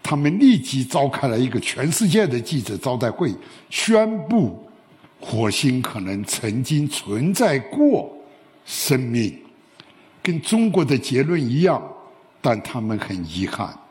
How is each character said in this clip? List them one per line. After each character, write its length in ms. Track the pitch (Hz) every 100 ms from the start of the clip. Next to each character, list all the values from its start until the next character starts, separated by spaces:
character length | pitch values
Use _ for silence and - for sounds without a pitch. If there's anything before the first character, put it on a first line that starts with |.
他 140 | - 147
们 240 | 147 190
立 180 | 269 202
即 260 | - 135
召 240 | 127 160 139
开 200 | - 135
了 100 | 113
一 100 | 131
个 120 | 113
全 320 | - - 147
世 160 | - 214
界 180 | 202 190
的 140 | 123
记 200 | 117 151
者 160 | 104 98
招 200 | 135 123
待 140 | 117
会， 200 | - 131 92 - - -
宣 480 | - - 220 220 220 151
布 320 | 226 120 - - - _ _ - _
火 320 | - 110 110
星 280 | 98 139 127
可 200 | 120 110
能 240 | 95 98
曾 400 | 104 - 110 110
经 240 | 127 151 147
存 440 | - - 104 156
在 280 | 196 220 135
过 520 | - 277 294 214 - - - - _ _ -
生 340 | - - 131
命。 380 | 127 120 104 - - _ _ _ - _ - _
跟 180 | - 165
中 300 | - 220 226
国 120 | 180
的 140 | 143 131
结 240 | - 127
论 180 | 147 170
一 220 | 123 131
样， 180 | 180 127 - - - - _ _
但 180 | 131 107
他 180 | - 123
们 160 | 110 107
很 260 | 104 95 82
遗 160 | 85 92
憾 320 | - 90 - -